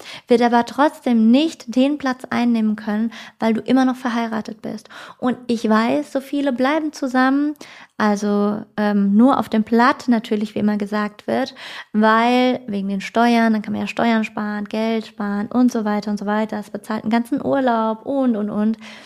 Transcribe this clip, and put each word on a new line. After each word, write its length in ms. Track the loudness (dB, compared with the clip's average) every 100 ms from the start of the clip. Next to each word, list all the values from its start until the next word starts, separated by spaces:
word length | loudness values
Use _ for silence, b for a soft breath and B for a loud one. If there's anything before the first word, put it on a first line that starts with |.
| B B 2
wird 140 | 4
aber 220 | 4 2
trotzdem 640 | 0 0 0 0 0 4 6
nicht 440 | 4 2 -4 -6
den 240 | 0 2 0
Platz 260 | -4 -6 -4
einnehmen 460 | -2 0 2 0 -2
können, 360 | -4 -2 -4 B B -4
weil 160 | 0
du 60 | 0
immer 240 | 2 2
noch 120 | 2 0
verheiratet 640 | -4 -4 -4 -4 -6 -10
bist. 260 | -10 -10 -14 B B B
Und 180 | -4 -4 -4
ich 200 | -2 2
weiß, 440 | 2 2 -2 -2
so 80 | -6
viele 320 | -4 -4 -2
bleiben 400 | 0 0 0 -4
zusammen, 640 | -6 -2 2 2 2 -2 -4 B B B -2
also, 640 | 0 0 0 0 0 -2 -8 -4
ähm, 400 | 0 2 2 6
nur 220 | 6 4
auf 100 | 0
dem 160 | -2
Blatt 420 | 2 2 2 2 0
natürlich, 480 | 0 0 -4 -4
wie 60 | -2
immer 160 | -2 -2
gesagt 500 | -4 -4 -4 -8 -4
wird, 280 | -4 -4 -8 B B B
weil 680 | 2 4 4 4 2 2 0 -4
wegen 200 | -6 -4
den 120 | -6
Steuern, 520 | -4 2 4 4 2
dann 100 | 0
kann 100 | -2
man 100 | -6
ja 60 | -6
Steuern 340 | -2 0 0
sparen, 440 | -2 -6 -6 -6 -6
Geld 400 | -4 -2 -4 -6
sparen 420 | -8 -6 -4 -2
und 240 | 2 2
so 120 | 2
weiter 280 | -2 -2 -2
und 60 | -6
so 80 | -2
weiter. 340 | -2 -2 -6
Es 100 | -8
bezahlt 320 | -12 -8 -6
einen 80 | 0
ganzen 340 | 0 0 -4
Urlaub 640 | 0 0 2 2 0 -4 -4
und, 300 | 0 0 0
und, 140 | -2
und. 280 | 0 0 -2 B B